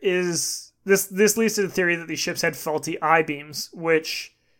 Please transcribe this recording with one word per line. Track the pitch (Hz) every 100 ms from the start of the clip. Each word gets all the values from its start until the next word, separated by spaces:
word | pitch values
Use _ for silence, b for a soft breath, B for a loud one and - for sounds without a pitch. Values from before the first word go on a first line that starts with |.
is, | 196 180 180 165 - - - _
this, | 196 190 -
this | 190 208 226
leads | 226
to | 214
the | 190
theory | - 175 170
that | 165
these | 156
ships | - 160
had | 170 160
faulty | 165 151 156 165
I-beams, | 156 165 160 143 147 147 -
which | - 165 160 160 - - _ _ _